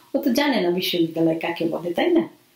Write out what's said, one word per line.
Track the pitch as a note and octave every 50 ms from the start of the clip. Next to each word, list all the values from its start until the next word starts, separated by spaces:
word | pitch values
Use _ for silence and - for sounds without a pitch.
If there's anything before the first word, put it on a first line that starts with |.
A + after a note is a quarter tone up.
| - _ -
ও | C4+
তো | - C#4 A#3
জানে | C#4+ D4 D4 B3+ G#3
না | F3+ F3
বিশ্ববিদ্যালয় | F3 F#3 F3+ - - F3 E3 D#3+ - E3 E3 D#3+ D#3+ E3
কাকে | - E3 E3 - E3
বলে, | E3 D#3 D#3 E3 F3 E3+
তাই | - D4+ F4
না? | F4 - - - - - _ _ _